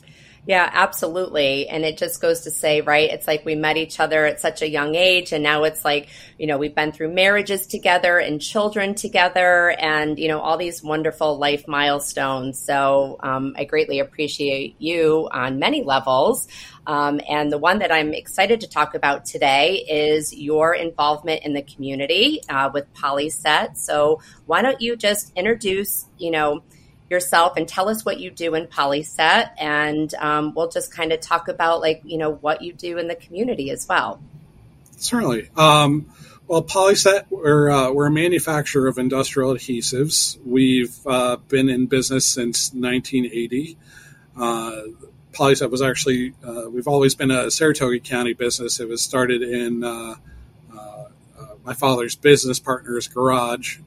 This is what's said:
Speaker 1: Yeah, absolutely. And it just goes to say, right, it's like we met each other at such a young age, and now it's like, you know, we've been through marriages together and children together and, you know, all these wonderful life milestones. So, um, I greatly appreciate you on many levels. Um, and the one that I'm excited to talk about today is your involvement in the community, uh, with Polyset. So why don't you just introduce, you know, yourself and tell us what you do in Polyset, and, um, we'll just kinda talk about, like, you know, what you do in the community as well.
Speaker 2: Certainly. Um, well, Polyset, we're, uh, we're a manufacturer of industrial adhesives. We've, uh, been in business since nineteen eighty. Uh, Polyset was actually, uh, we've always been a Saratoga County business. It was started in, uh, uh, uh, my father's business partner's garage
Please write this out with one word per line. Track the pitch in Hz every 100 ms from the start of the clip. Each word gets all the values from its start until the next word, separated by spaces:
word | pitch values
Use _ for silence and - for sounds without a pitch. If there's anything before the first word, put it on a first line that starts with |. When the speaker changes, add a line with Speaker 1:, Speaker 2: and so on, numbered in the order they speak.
| - - - - -
Speaker 1:
Yeah, | 185 170
absolutely. | 175 190 - 175 175 185 151 139 139 139
And | 160 156
it | 156
just | 175 -
goes | 170 165
to | 156
say, | - 156 151
right, | 147 147 156
it's | - -
like | 151 160
we | 151
met | 156 156
each | 156 -
other | 156 156 151
at | 147
such | 165 -
a | 156
young | 151 147
age, | 165 185 180 175
and | 156
now | 147 151
it's | 156 156 151
like, | 147 - - - -
you | 151
know, | 139
we've | 147 151
been | 156
through | 151 160
marriages | 180 190 208 202 190 -
together | 202 185 180 175 175
and | - 151
children | - 220 208 214 196
together | 202 202 190 180 180 180 175 175
and, | - 156 151 151 151
you | 156
know, | 156
all | 160 165
these | 175 170
wonderful | 151 156 156 151 156 139
life | 143 147 151
milestones. | 143 143 143 - 143 135 135 131 131
So, | - 139 139 139 135 -
um, | 139 131 135 135
I |
greatly | 143 156 151 139
appreciate | 139 - 147 - 143 135 143 -
you | 156 170 156 160 147
on | 131 127 135
many | 190 302
levels. | 185 135 131 131 180 254 - - - - 156
Um, | 147 147 143 -
and | 147 147
the | 147
one | 165 208
that | 175
I'm | 160 151
excited | - - - 208 226
to | 185
talk | 156 151 151
about | 143 143
today | - 156 143 139 160 190
is | - 151 151 156 151 -
your | 147 156 160 165
involvement | 165 165 147 151 165 156 151
in |
the | 143
community, | 143 - 135 135 139 180 277 311 -
uh, | 139 135
with | 143 -
Polyset. | - 143 143 151 - 156 160 208 -
So | - 151 147 156 - - -
why | 170
don't | 254 262
you | 233 233
just | 208 208 - 269
introduce, | 240 226 208 190 202 - - -
you | 170
know, | 156 147 151 - _ - _ _
yourself | 180 180 175 175 175
and | 165
tell | - 196
us | 220
what | 202 -
you | 180
do | - 165 160
in | 170
Polyset, | - 139 143 - - 160 208 - -
and, | 156 147 151 151 151 -
um, | 151 151 151 160
we'll | 165
just | 180 - -
kinda | 160 160
talk | - 170 185
about, | 175 165 170
like, | 160 160
you | 151 160
know, | 156
what | 143 147 156
you | 175
do | 165 175 170
in | 170
the |
community | 170 - 175 247 226 135
as | - -
well. | 175 107 - - - - - - - _ -
Speaker 2:
Certainly. | - 240 165 113 - 160
Um, | 156 151 143 151 - - - - -
well, | 165
Polyset, | - 196 190 202 196 196 -
we're, | 190 151 151 147
uh, | 139 131
we're | 143 147
a |
manufacturer | 151 175 165 160 151 147 143 131
of | 127
industrial | 127 135 131 139 131
adhesives. | 123 - 120 - 127 151 - - -
We've, | 123 131 131 127 120 - 139
uh, | 127 123 120
been | - 135 131
in | 127 127
business | 131 123 131 -
since | 127 120 - -
nineteen | 127 123 127 - 131 120
eighty. | 117 117 127 165 - - - - - _ -
Uh, | 120 117 113 110 110 117 - - _
Polyset | - 139 135 127
was | 127
actually, | 135 123 139 123 127 -
uh, | 120 117 113
we've | 123 135
always | 143 135
been | - 135
a | 127 117
Saratoga | - 156 147 127 120
County | - 123 120
business. | 113 120 123 117 -
It | 113
was | 117
started | - 135 123 120
in, | 120 120 120 117
uh, | 120 117 113 113 - - - _ -
uh, | 107 107 104 107 _ _ -
uh, | - - 123
my |
father's | 123 135 123 117 -
business | 147 143 127 127
partner's | 135 127 120 120 -
garage | 123 131 127 120 123 - -